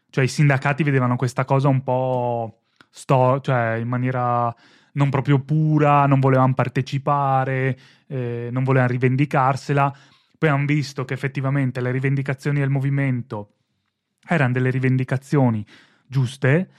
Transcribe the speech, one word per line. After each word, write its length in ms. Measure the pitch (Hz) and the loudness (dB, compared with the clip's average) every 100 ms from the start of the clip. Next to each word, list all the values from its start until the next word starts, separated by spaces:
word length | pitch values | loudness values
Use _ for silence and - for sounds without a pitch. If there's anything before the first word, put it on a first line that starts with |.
| _ | _
cioè, 160 | - | -2
i 40 | 131 | -2
sindacati 540 | - 147 135 139 139 | 2 2 2 0 0
vedevano 340 | 147 135 123 123 | 0 0 0 0
questa 280 | 127 - | -2 -2
cosa 240 | 131 139 139 | 0 2 2
un 140 | 131 | 0
po' 800 | 135 127 131 127 123 117 113 - _ _ _ | 0 -4 -2 -2 -4 -4 -8 -12 _ _ _
sto-, 520 | - - 135 127 139 | -14 0 4 4 2
cioè, 340 | 135 127 113 113 | 0 0 0 -2
in 80 | 117 | -4
maniera 680 | 123 127 127 123 120 120 117 _ _ _ | -2 -2 -2 -2 0 -2 -4 _ _ _
non 180 | 143 143 | -2 0
proprio 300 | 135 131 139 | 0 2 0
pura, 680 | 135 156 156 156 147 143 139 | 2 0 2 2 4 4 4
non 140 | 139 | 4
volevano 340 | 135 135 131 | 4 4 2
partecipare, 1200 | 131 120 - 131 139 139 143 135 131 131 131 131 127 - _ - | 2 -2 -2 -4 -4 -2 -2 0 0 0 -2 -2 -4 -10 _ -12
eh, 420 | 135 120 120 120 | -8 -6 -8 -6
non 140 | 127 | -4
volevano 260 | 131 131 123 | 0 2 2
rivendicarsela. 1000 | 123 127 131 147 147 131 135 - 143 139 139 _ _ _ - | 2 0 0 0 2 0 0 -2 0 0 -2 _ _ _ -2
Poi 100 | 160 | 0
han 160 | 139 | 2
visto 400 | 143 151 135 - | 0 0 -2 -6
che 100 | 123 | -8
effettivamente 680 | 131 139 139 135 139 131 123 | -6 -6 -4 -2 -2 -2 -2
le 100 | 123 | -4
rivendicazioni 680 | 127 135 139 139 135 147 143 | -2 -2 -2 -4 -4 -4 -2
del 100 | 139 | -2
movimento 840 | 139 139 139 139 123 113 110 104 _ _ _ _ _ _ _ - | -2 -2 -2 -2 -4 -6 -12 -12 _ _ _ _ _ _ _ -4
eran 260 | 170 131 | 0 0
delle 180 | 127 127 | 0 0
rivendicazioni 960 | 127 131 131 127 135 - 147 127 110 104 - _ _ _ | 0 0 0 0 -4 -2 2 2 0 -6 -18 _ _ _
giuste, 640 | 131 123 - 127 151 190 | -4 -4 -2 0 2 0